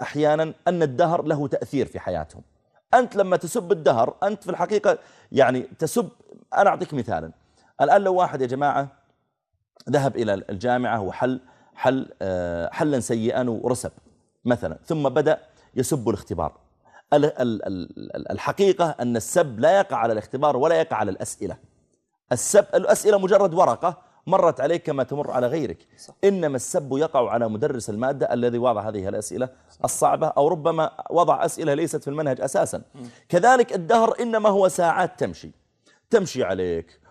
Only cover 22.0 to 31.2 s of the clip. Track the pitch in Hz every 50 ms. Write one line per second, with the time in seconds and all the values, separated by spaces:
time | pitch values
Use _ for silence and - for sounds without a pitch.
22 | _ _ _ _ _ - 127 117 - - - 202 - - - 175 185 - 220 -
23 | - 202 214 196 190 180 208 196 196 185 156 180 180 139 113 - - 180 165 -
24 | _ _ _ _ _ 160 180 190 185 165 139 - 131 143 165 165 - 160 147 139
25 | 127 - - 147 143 - - 131 123 120 143 165 143 98 80 - _ _ _ -
26 | - - - _ - 202 196 185 165 147 135 123 - - - 180 147 131 135 135
27 | 156 170 - 135 117 101 104 117 120 113 107 107 131 151 139 120 101 - 104 107
28 | 123 131 143 135 151 - - 123 120 120 117 120 120 127 113 104 101 110 107 104
29 | 92 98 104 104 107 - 85 107 127 127 - _ _ _ _ - - 127 - -
30 | 151 143 156 - 160 151 - - 143 160 180 156 143 165 165 160 156 - - -
31 | - - - 165